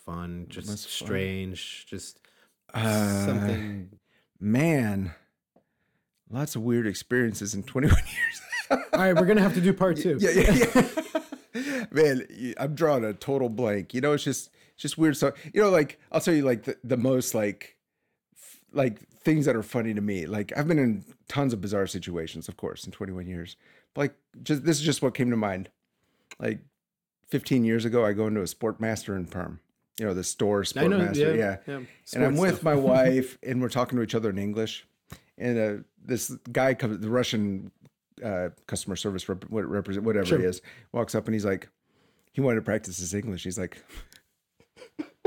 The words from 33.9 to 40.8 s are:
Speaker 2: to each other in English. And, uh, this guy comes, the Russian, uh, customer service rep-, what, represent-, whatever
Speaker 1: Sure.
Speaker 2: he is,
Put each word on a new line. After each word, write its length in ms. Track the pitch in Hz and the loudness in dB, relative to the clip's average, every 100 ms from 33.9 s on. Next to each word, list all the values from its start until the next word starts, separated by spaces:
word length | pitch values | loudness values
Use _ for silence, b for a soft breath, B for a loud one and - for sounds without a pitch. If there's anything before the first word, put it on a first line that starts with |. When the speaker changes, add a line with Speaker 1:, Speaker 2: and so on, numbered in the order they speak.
| 123 | 0
Speaker 2:
to 40 | |
each 140 | 110 117 | 0 0
other 140 | 110 | -2
in 80 | 95 | -2
English. 460 | 101 107 110 - - _ - B B B | -4 -4 -4 -6 -18 _ -20 B B B
And, 200 | 123 117 | -2 0
uh, 240 | 110 104 - _ | 0 -4 -12 _
this 260 | - 120 - 131 - | -6 -4 -6 -12 -4
guy 240 | 123 131 | 0 2
comes, 240 | 127 117 101 | 2 -2 -4
the 120 | 107 | -2
Russian, 600 | 120 123 110 101 95 101 _ - _ _ - | 0 0 0 -2 -4 -10 _ -20 _ _ -12
uh, 240 | 113 92 90 - - | -6 -4 -4 -8 -10
customer 280 | 101 - 90 | -8 -6 -6
service 320 | 104 92 - | -6 -6 -6
rep-, 200 | 92 - | -8 -6
what, 140 | 110 95 | -6 -4
represent-, 360 | 101 98 98 | -4 -4 -4
whatever 220 | 110 104 90 | 0 0 2
Speaker 1:
Sure. 120 | 147 | 2
Speaker 2:
he 60 | |
is, 180 | 92 90 B B | 2 -2 B B